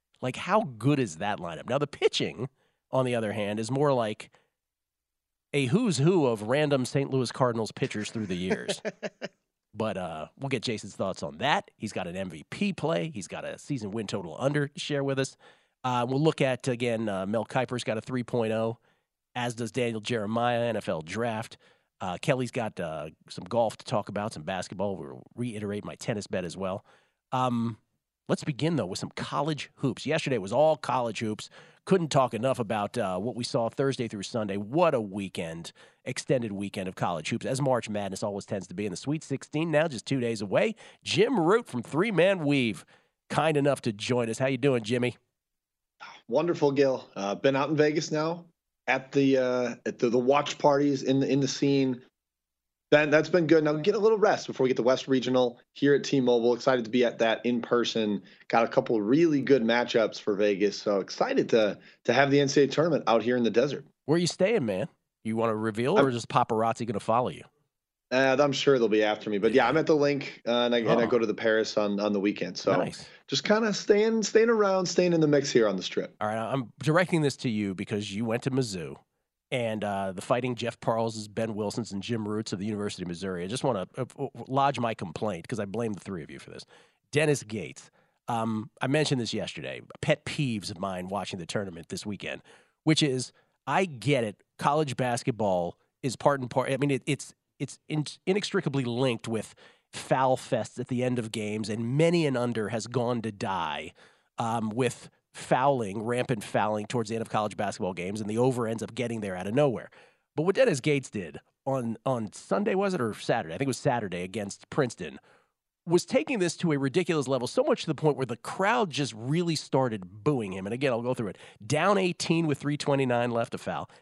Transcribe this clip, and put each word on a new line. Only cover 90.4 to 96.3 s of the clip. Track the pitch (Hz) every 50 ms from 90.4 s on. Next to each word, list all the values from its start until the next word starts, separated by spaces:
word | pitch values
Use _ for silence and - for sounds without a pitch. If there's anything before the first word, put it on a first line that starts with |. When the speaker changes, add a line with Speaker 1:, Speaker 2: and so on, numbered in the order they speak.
| 147 127 113 104 85 85
Speaker 1:
of | 101 85
mine | 98 98 92 92 92 92
watching | 98 101 92 - - 92
the | 82
tournament | - - 110 101 95 82 85 82 -
this | - 90 -
weekend, | 107 101 90 - 80 65 - - - - - _ _ _ _ _
which | 156 160 - 160
is, | 143 127 127 120 - - _ _ _ _ _ _ 131
I | 143 180 196
get | 180 139 113 98 139 143 127 117
it. | 104 98 - _ _ _ -
College | - 151 143 156 156 135 120
basketball | - 127 123 120 120 - 131 120 104 110 98 92 90 85 87 - _ _ _ _ _
is | - 131 104
part | - - 151